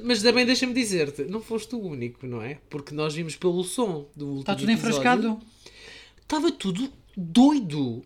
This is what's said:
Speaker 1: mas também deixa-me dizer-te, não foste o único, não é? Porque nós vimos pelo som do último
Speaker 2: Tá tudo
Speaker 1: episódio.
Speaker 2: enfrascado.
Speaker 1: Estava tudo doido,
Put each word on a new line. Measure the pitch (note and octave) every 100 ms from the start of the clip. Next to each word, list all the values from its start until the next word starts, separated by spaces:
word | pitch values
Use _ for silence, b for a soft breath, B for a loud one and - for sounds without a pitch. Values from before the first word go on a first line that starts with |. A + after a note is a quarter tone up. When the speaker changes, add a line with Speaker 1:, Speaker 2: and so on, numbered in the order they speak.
Speaker 1:
mas | A3+ A#3
também | A3 A#3 B3
deixa-me | B3+ B3+
dizer-te, | B3 A3+ F#3 C#3+ C#3
não | C#3 G#3
foste | A3 A3+ A3
o | B3
único, | F#3+ C#3+ A#2+ - C3
não | A#2+
é? | A2+ D3 _
Porque | D3 C#3+
nós | D3 D#3 D3+
vimos | E3 C#3+
pelo | F3+ F3
som | F3+ - A3+ D#3+ C#3+
do | - C#3+
último | C#3
Speaker 2:
Tá | C3+ C3+
tudo | E3+
Speaker 1:
episódio. | A3+ A#3 C#3+
Speaker 2:
enfrascado. | C3+ B3 A3+ A3 - B B B B B B B
Speaker 1:
Estava | - D#4 D#4+
tudo | - F#3+ F3+ C4+ - _ -
doido, | E3+ E3+ C4+ D4 F#3+ D3 C3 A#2